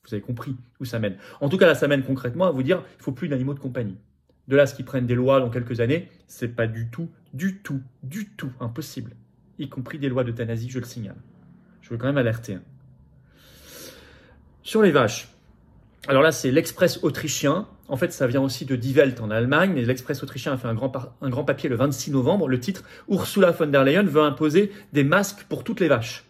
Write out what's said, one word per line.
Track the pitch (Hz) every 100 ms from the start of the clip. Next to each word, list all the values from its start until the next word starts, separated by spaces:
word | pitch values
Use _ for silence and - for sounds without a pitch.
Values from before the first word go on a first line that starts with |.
| _
Vous |
avez | 107
compris | - 120 - 127 - _
où | 127
ça | 113
mène. | 107 95 - -
En | 143
tout | 185
cas, | 185
là, | 143
ça | 147
mène | 143
concrètement | 131 135 120 120 185
à |
vous | 139
dire, | 131 175 - _
il |
faut | -
plus | 131 170
d'animaux | 135 131
de | 143
compagnie. | 135 127 107 92 _ _ _ _ -
De | 135
là, | 139
ce | -
qu'ils | 135
prennent | 135 123
des | 120
lois | 127 135
dans | 123
quelques | 123 117 117
années, | 117 160 180 _ _
c'est | - 120 120
pas | 117
du | 113 117
tout, | - 165 - _
du | 131 190 190
tout, | - 139 - _
du | 131 175 208
tout | - 139 -
impossible. | 120 117 151 - 117 - _ _ _ -
Y | 139
compris | - 123 160
des | 139
lois | 123
d'euthanasie, | 120 117 113 113 117
je | 131
le | -
signale. | - 101 - - _ _ - _ _
Je | _
veux | 117
quand | 127
même | 143
alerter, | 120 113 -
hein. | 92 - - - _ - _ _ _ - - - - - - - - _ - _ _
Sur | - 220
les | 202
vaches. | 143 113 - - _ _ _ _ _ _ _ -
Alors | 135
là, | 156
c'est | 151 135
l'Express | 139 160 - 180 -
autrichien. | 165 - 156 - 143 165 220 - -
En | 135
fait, | 175
ça | - 131
vient | 135
aussi | 135 - 131
de | 131
Die | 120
Welt | 135 135 -
en | 110
Allemagne. | 110 123 147 196
Mais | 156
l'Express | 117 131 - 139
autrichien | 135 - 160
a | 131
fait | 120
un | 113
grand | 135
par-, | 127 123 -
un | 139
grand | 123
papier | - 131 156
le | 117
vingt-six | 139 139 -
novembre. | 139 127 196 147
Le | 127
titre, | 156 190 - - -
Ursula | 190 - 202 185
von | 170 151
der | 139
Leyen | 135 170
veut | 202 147
imposer | 151 131 156 160 202 - -
des | 143
masques | 139 180 196 - -
pour | 160
toutes | - 220
les | 170
vaches. | 123 117 - _